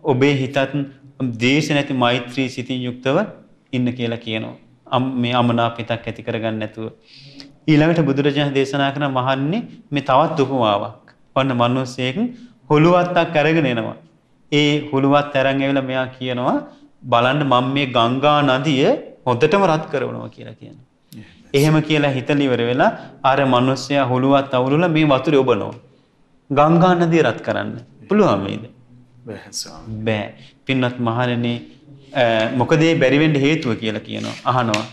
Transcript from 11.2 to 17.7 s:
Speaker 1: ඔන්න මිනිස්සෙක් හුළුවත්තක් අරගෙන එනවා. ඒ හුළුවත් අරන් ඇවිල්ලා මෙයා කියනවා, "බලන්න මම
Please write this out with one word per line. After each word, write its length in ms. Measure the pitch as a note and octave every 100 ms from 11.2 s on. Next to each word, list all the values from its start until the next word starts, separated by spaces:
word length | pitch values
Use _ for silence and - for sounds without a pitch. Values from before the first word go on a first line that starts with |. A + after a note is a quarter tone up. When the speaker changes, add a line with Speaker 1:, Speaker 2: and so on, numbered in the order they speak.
| _
Speaker 1:
ඔන්න 240 | - C3+ B2
මිනිස්සෙක් 600 | A#2+ C3 B2+ - B2+ C#3+ B3 - - _ _
හුළුවත්තක් 680 | D3+ D#3+ F3+ F3 F3 E3 D#3+
අරගෙන 300 | D3 E3 C#3+
එනවා. 320 | A#2 A2 A2+ _ _ _ _ _
ඒ 380 | D3 D3 D3 C#3+
හුළුවත් 460 | C3+ C#3 C#3+ C#3+ C3+
අරන් 260 | C3+ C#3
ඇවිල්ලා 200 | C#3 C#3
මෙයා 260 | C3 C3 B2+
කියනවා, 480 | - B2+ B2 B2+ C#4 - - - _
"බලන්න 380 | C3 A#2+ B2 C#3+
මම 240 | C#3+ B2 C3